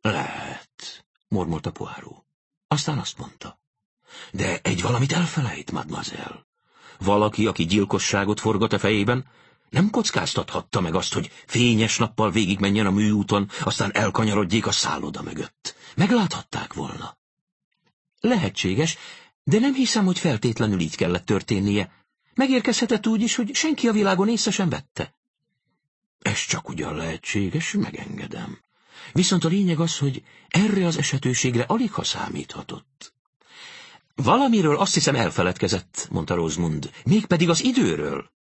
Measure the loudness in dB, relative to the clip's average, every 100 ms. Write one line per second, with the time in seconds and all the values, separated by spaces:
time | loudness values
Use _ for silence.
0 | -2 -2 -4 -8 -12 -14 -16 _ -18 -18
1 | _ _ _ -2 -2 -4 -6 -8 -12 -12
2 | -16 -20 _ _ _ _ _ -2 0 -4
3 | -6 -10 -14 -14 -18 -20 _ _ _ _
4 | _ -20 -14 -6 -4 -2 -2 -2 0 2
5 | 2 2 0 0 -2 -4 -8 -8 -6 -8
6 | -10 -10 -14 -16 _ _ _ _ -20 -4
7 | 2 4 2 2 0 2 2 2 2 0
8 | 0 0 0 0 0 0 0 2 2 2
9 | 2 0 -4 _ _ _ _ 2 2 2
10 | 0 -2 -2 -4 -4 -8 -4 -2 0 -2
11 | -2 -4 -6 -12 -6 2 4 4 2 2
12 | -2 2 0 2 0 2 2 2 2 2
13 | 2 2 2 2 0 -4 -4 -2 -2 0
14 | 0 0 0 0 0 0 0 -2 -2 -4
15 | -6 -8 -10 -10 -12 _ -16 -16 -14 0
16 | 2 4 2 -4 -10 -10 -10 -10 -10 -10
17 | -14 -16 _ _ _ _ _ _ _ _
18 | _ _ 0 2 0 -2 -2 0 0 -2
19 | -12 -20 -20 _ 2 4 4 2 2 2
20 | 2 2 0 0 0 0 0 0 -2 -2
21 | 0 0 0 -2 0 0 2 0 -2 _
22 | _ _ _ -2 2 2 2 0 2 0
23 | 2 2 2 0 -2 0 0 2 2 4
24 | 2 4 2 2 0 0 0 -2 -6 -10
25 | -10 _ _ _ _ _ _ _ _ _
26 | _ _ -4 -4 -4 -6 -6 -8 -6 -6
27 | -6 -8 -4 -2 -2 -2 -2 -2 -4 -6
28 | -12 -12 -12 -12 -12 -14 _ _ _ -20
29 | -4 0 2 2 2 2 2 2 0 0
30 | -2 -2 -12 -20 _ 2 4 4 2 0
31 | 0 0 0 0 2 0 0 0 0 -2
32 | -4 -4 -6 -8 -10 -14 -12 -14 _ _
33 | -20 _ _ _ _ -20 -20 -20 -20 -20
34 | _ -2 4 6 6 6 4 4 2 2
35 | 2 2 0 2 0 0 0 -2 -4 -12
36 | -6 -4 -2 -2 -2 0 -2 -2 -6 -8
37 | 2 2 4 2 4 4 2 2 2 2
38 | -2 -6 -8 _